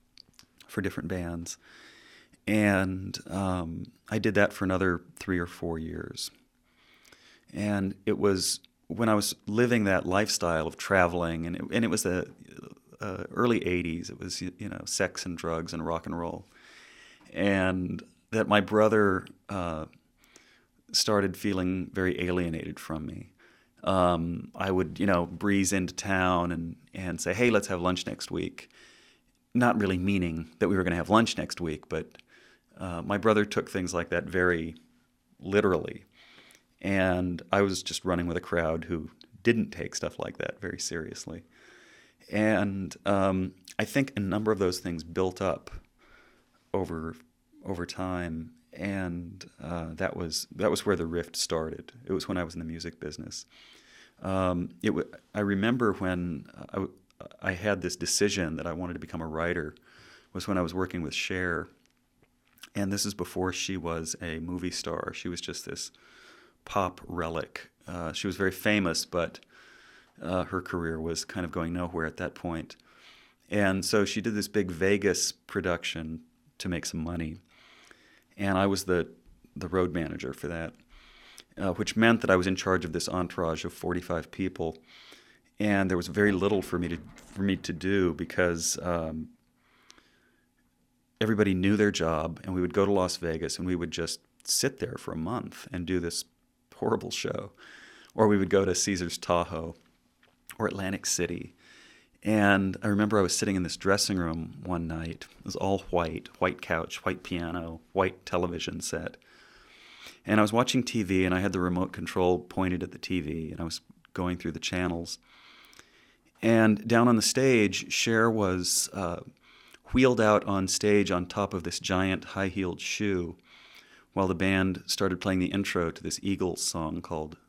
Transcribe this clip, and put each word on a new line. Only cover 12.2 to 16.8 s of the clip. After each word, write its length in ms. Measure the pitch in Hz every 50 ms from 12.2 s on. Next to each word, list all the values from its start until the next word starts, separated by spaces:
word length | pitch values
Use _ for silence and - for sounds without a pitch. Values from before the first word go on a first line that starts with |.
| - - - - - - - - - - - _ _ - - -
uh, 240 | - 101 92 92 90 - -
early 340 | - 120 123 113 101 -
eighties. 440 | 87 90 90 85 85 82 87 90 -
It 100 | - -
was, 200 | 87 90 87 -
y-, 120 | 87 92 - -
you 100 | 101 98
know, 140 | 95 - -
sex 420 | - - - 98 90 - - -
and 100 | 95 85
drugs 360 | 82 - 82 82 82 82 82 85
and 120 | 82 80
rock 220 | 80 82 82 -
and 120 | 82 82 85
roll. 280 | 85 85 85 87 - _ - - - - - -